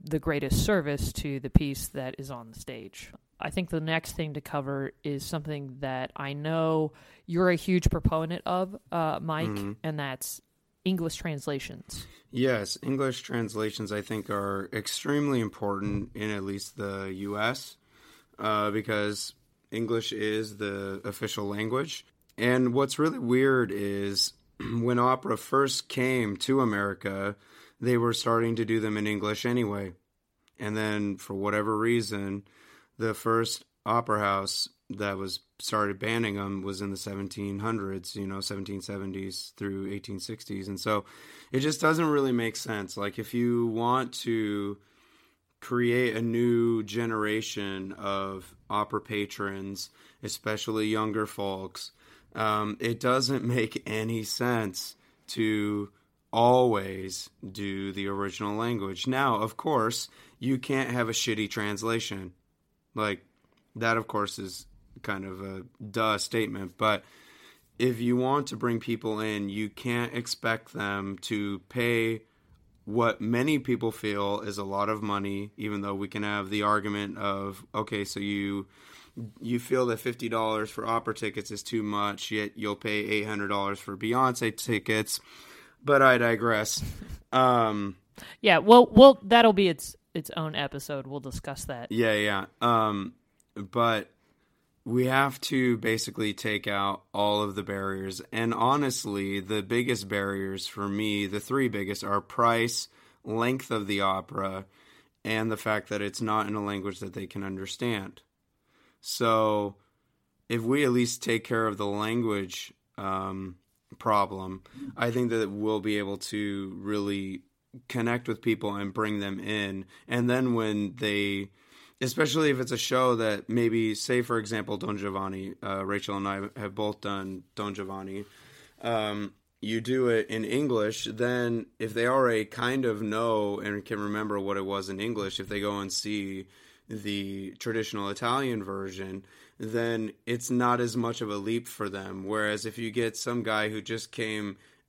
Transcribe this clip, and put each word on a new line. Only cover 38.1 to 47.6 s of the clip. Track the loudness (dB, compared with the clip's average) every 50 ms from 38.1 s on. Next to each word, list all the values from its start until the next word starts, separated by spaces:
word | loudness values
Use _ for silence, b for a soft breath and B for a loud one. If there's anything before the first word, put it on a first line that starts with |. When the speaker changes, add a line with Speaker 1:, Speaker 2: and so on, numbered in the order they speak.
| -10
Speaker 2:
you | -8 -8 -6
know, | -6 -6
seventeen | -6 -6 -6 -8 -8 -8 -8 -10
seventies | -8 -8 -8 -8 -6 -6 -6 -8 -8 -8 -8 -10 -12 -14 -12 -8
through | -6 -6 -6 -6 -6 -6
eighteen | -8 -10 -10 -10 -10 -10
sixties. | -8 -10 -12 -12 -10 -8 -8 -8 -6 -6
And | -8 -4
so | 0 0 0 0 0 B B B B B B B B B
it | -2 0
just | 0 0 0 2
doesn't | 4 4 4 4 4
really | 4 4 4 4 4
make | 2 2 2 0 -2
sense. | -4 -6 -4 -4 -4 -4 -6 -6
Like, | -4 -4 -4 -4 -6
if | -8 -4 0
you | 0 2 4 4 2 2
want | 2 0 0 2 2 2 2 0 -2 -6 -6
to | -2 0 0 0 0 0 -2 -2 -2 -4 -6 -8 b b b b b b b b b b b b b _ _ _
create | -8 -2 0 2 4 4 4 4 4 2 2
a | 0
new | 0 0 2 2 4 4 4 4 4 4 2 2 -2
generation | -2 -2 -2 -2 0 0 0 0 0 0 -2 -2 -4 -6 -6